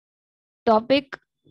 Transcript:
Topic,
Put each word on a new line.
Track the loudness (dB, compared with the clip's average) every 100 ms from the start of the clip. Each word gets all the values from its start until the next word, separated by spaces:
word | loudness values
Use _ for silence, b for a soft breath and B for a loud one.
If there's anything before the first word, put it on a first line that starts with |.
| _ _ _ _ _ _
Topic, | -2 0 0 -2 -2 -14 _ _ _